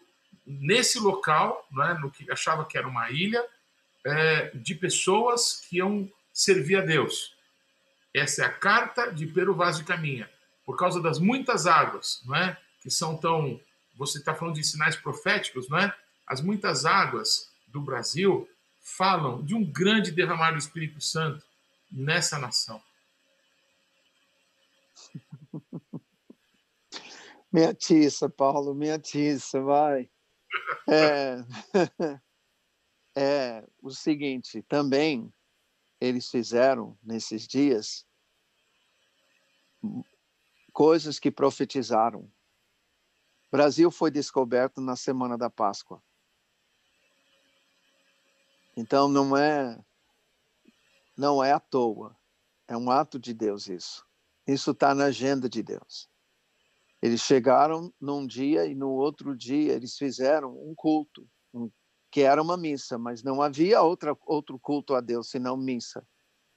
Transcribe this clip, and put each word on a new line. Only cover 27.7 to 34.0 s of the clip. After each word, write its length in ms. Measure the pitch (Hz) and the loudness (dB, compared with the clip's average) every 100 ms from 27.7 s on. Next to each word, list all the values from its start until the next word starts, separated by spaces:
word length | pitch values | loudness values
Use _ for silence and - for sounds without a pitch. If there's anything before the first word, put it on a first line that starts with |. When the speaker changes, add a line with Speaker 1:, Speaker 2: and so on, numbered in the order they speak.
| - - 160 147 - 139 | 2 4 6 6 4 -4
Speaker 2:
Paulo, 460 | - 139 147 143 139 | 2 2 2 -2 -2
me 160 | 151 | -2
atiça, 720 | 156 - 147 147 139 - 135 | -4 -4 -2 0 0 -4 -4
vai. 480 | 135 143 151 135 127 _ _ _ _ - - - - | 2 4 4 0 -4 _ _ _ _ -8 -8 -6 2
É, 500 | 156 156 143 135 127 123 117 - | 6 6 4 -2 -6 -10 -16 -2
<laughs> 480 | 202 156 - 165 139 _ _ _ _ _ _ _ _ _ 139 | 2 2 0 -6 -6 _ _ _ _ _ _ _ _ _ -2
é 460 | 139 143 127 113 - _ | 2 2 0 -6 -16 _
o 80 | 135 | -16
seguinte, 720 | 135 | -6